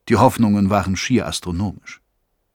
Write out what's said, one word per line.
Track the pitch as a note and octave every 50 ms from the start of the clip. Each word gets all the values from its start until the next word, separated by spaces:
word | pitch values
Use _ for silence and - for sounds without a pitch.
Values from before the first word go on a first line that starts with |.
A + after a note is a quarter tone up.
| _ -
Die | -
Hoffnungen | G2 B2 B2+ - - A2+ G#2 G#2 G2+ G2 F#2+
waren | G#2 G2+ F2+ F#2 F#2+
schier | - - - B2+ A2+ -
astronomisch. | D2+ D#2+ - - F2+ F2 E2+ G#2 G2+ - - - - - - _ _ _ _ _ _ _ _ _ _